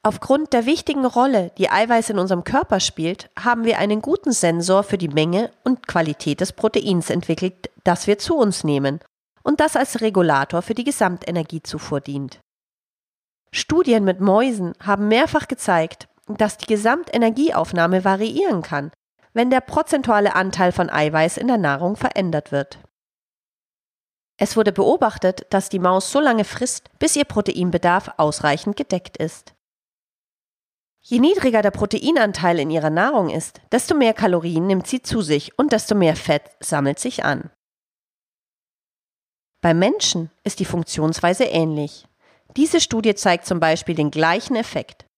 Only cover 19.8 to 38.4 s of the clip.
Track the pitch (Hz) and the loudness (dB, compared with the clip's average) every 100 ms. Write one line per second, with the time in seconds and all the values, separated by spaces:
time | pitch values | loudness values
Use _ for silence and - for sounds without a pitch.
19.8 | 320 294 247 208 202 - 190 - 180 180 | 0 -2 2 2 4 2 -2 2 0 2
20.8 | 175 - 151 156 165 - 240 233 160 139 | -2 0 0 2 0 0 0 2 0 0
21.8 | 175 208 - - 185 151 - 139 135 - | -2 -2 -4 -2 -2 -2 -2 -4 -4 -12
22.8 | _ _ _ _ _ _ _ _ _ _ | _ _ _ _ _ _ _ _ _ _
23.8 | _ _ _ _ _ _ 202 226 208 185 | _ _ _ _ _ _ -2 2 2 2
24.8 | 196 302 226 - 185 190 - 196 - 190 | 2 4 0 0 -2 -2 -2 -2 0 0
25.8 | 180 190 196 277 294 226 202 - 254 - | 2 2 0 2 2 2 -2 -4 -6 -6
26.8 | _ _ 311 285 285 208 202 - 180 175 | _ _ -2 0 0 0 -2 -2 -2 0
27.8 | 180 180 - - 151 - 151 165 - 202 | 2 0 -2 0 0 0 -2 0 -4 -6
28.8 | 285 180 - - 165 - - _ _ _ | -4 -4 -6 -8 -8 -8 -20 _ _ _
29.8 | _ _ _ _ _ _ _ _ _ _ | _ _ _ _ _ _ _ _ _ _
30.8 | _ _ - 226 285 392 262 226 202 - | _ _ -4 2 4 4 2 2 0 0
31.8 | 208 - 277 320 214 180 175 170 147 160 | -4 -2 0 2 2 2 0 2 0 0
32.8 | 156 160 226 269 170 156 - - _ 240 | 0 0 2 2 0 -4 -8 -18 _ -2
33.8 | - 311 233 220 208 175 170 165 185 190 | 0 2 2 2 0 0 0 -2 0 0
34.8 | - 254 - 226 160 147 - - 285 214 | -2 -6 -4 -4 0 -2 -2 -2 0 0
35.8 | - 208 170 160 - 147 - _ - 156 | 2 2 4 2 -2 -2 -2 _ -4 -2
36.8 | 139 147 - - 156 139 - _ _ _ | -2 -2 -6 -4 -4 -4 -8 _ _ _
37.8 | _ _ _ _ _ _ | _ _ _ _ _ _